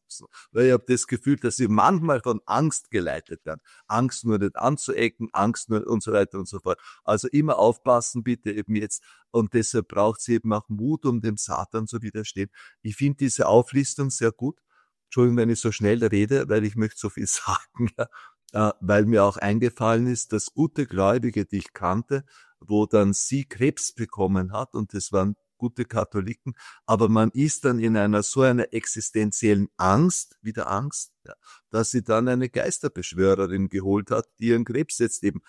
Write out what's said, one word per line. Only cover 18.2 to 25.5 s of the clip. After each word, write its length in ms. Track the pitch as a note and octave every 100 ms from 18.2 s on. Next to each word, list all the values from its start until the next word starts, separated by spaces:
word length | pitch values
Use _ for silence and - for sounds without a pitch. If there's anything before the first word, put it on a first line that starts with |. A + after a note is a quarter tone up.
| - _ _
Äh, 200 | G#2+ G#2+ -
weil 260 | F2+ G#2 G#2+
mir 180 | A2
auch 140 | G2+ -
eingefallen 680 | G2+ A2 A#2+ - A2 A2+ B2
ist, 260 | B2 -
dass 200 | G#2+ -
gute 340 | - D#3 - C3+
Gläubige, 600 | F#2 F#2+ B2 A#2+ A2 F#2+
die 100 | G2
ich 160 | -
kannte, 520 | - F2+ G2 - C#3 C#3 - _ _
wo 240 | - G#2
dann 300 | G#2+ G#2+ G2+
sie 320 | G2 - C#3 C#3
Krebs 460 | - C3+ - -
bekommen 580 | - A2+ - F#2+ F#2+ F#2
hat, 220 | G2+ C3
und 180 | B2 G#2
das 180 | G2+ -
waren 260 | G2 G2 G2+ _